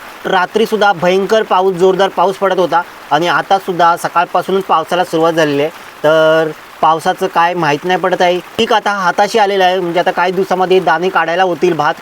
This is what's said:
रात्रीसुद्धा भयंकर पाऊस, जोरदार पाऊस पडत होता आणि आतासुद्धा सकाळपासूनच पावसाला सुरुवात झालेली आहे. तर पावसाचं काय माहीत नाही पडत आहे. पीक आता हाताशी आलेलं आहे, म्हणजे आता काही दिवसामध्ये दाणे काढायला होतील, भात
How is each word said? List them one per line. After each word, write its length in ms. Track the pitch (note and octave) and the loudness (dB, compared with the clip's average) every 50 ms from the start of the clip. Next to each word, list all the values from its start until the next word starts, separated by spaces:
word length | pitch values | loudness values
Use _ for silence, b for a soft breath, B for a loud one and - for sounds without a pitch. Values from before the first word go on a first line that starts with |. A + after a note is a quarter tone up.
| - - - - - | -2 -8 -18 -10 -4
रात्रीसुद्धा 680 | F#3+ F3+ F#3 F3+ F3+ - A3 A3+ G3+ A3 G3+ G3+ G3+ G3 | -2 0 0 0 0 0 -2 0 0 0 0 2 2 2
भयंकर 500 | E3 F3 F3+ F#3 F#3+ G3 F#3 A3 A3 G#3+ | 2 0 0 0 0 0 0 0 0 0
पाऊस, 320 | - G3+ F#3 F#3 G3 F#3+ | 0 0 0 2 0 0
जोरदार 340 | E3 F3+ F#3+ F#3 F3 G3 F#3+ | 2 2 2 2 2 0 0
पाऊस 280 | - - F3 G3 F#3 | 0 0 0 0 0
पडत 220 | - G3+ F#3+ F#3 F3+ | -2 -2 -2 0 0
होता 240 | F3+ D3+ E3 E3+ F3+ - - - - - | 0 0 0 -2 -2 -4 -10 -20 -6 -2
आणि 180 | C#3+ D3+ E3+ F3 | -2 0 0 0
आतासुद्धा 680 | D3 D3+ D#3+ - F#3+ G3 - - F#3 E3 F3 E3+ E3+ | 0 -2 0 0 0 0 0 -2 -2 2 2 2 2
सकाळपासूनच 680 | E3+ - D#3 - E3+ F3 F3 - F#3 E3+ - F#3 G3 F#3 | 0 -2 -2 -2 -2 -2 0 -2 -2 -2 0 -2 -2 0
पावसाला 400 | - F#3 D#3+ D#3 - F3+ F3 F3+ | 0 0 0 0 0 -2 -2 -2
सुरुवात 280 | - - D#3+ D#3+ E3 E3 | -2 0 0 0 2 2
झालेली 300 | E3 D#3+ D3 C#3+ C#3+ C#3+ | 2 0 0 0 0 -2
आहे. 80 | D#3+ - - - - - - - | -4 -6 -10 -18 -20 -10 -2 0
तर 440 | D3+ D#3+ D#3+ D#3+ D#3 D#3+ D#3+ D#3+ D#3 D3+ - - - - - | 2 2 4 4 4 4 2 0 -2 -4 -10 -16 -20 -6 -2
पावसाचं 460 | - D#3 D#3+ D#3+ - F#3 F3+ - F#3+ | 0 0 0 0 0 -4 -4 -2 -4
काय 280 | F#3 - F3+ E3+ F3 F3+ | -2 0 0 0 0 0
माहीत 300 | F3 E3 D3 D3 D3 - | 0 0 0 -2 -2 -2
नाही 160 | F3+ F#3 F3 | -2 -2 0
पडत 220 | F3 F#3 F3+ F3+ F#3 | 0 -2 0 2 2
आहे. 160 | F3 F3+ F3+ | 0 0 -2
पीक 340 | - - - - A3+ - A3+ | -4 -8 -4 -4 -2 0 0
आता 180 | G#3 - G#3+ | 0 0 -2
हाताशी 480 | G3+ G3+ F#3 F3 F3+ - G3+ G3+ G#3 A3+ | -2 0 0 0 0 0 0 0 2 2
आलेलं 260 | G#3 F#3+ G3+ G3 F#3 | 2 2 2 2 2
आहे, 160 | F3+ F#3 F#3+ | 2 2 0
म्हणजे 200 | F3+ E3+ E3 F3+ | -2 -2 -2 0
आता 100 | E3+ F#3+ | 0 0
काही 220 | F3+ F#3 F3 F#3 F#3 | 0 0 -2 0 0
दिवसामध्ये 480 | F#3 F#3+ - F#3 F3+ F#3 F3+ F#3 F#3 | -2 -2 -2 0 0 0 2 2 2
दाणे 280 | E3+ F3 E3 D#3+ F3 F#3 | 2 2 0 0 0 -2
काढायला 340 | F#3 F3+ E3 E3 E3+ F3+ F#3+ | 0 0 0 0 0 0 0
होतील, 300 | F#3 E3+ C#3+ F3 F3+ E3+ | 0 0 0 0 0 0
भात 220 | D3 D3 D#3+ E3 - | 0 0 -2 -2 0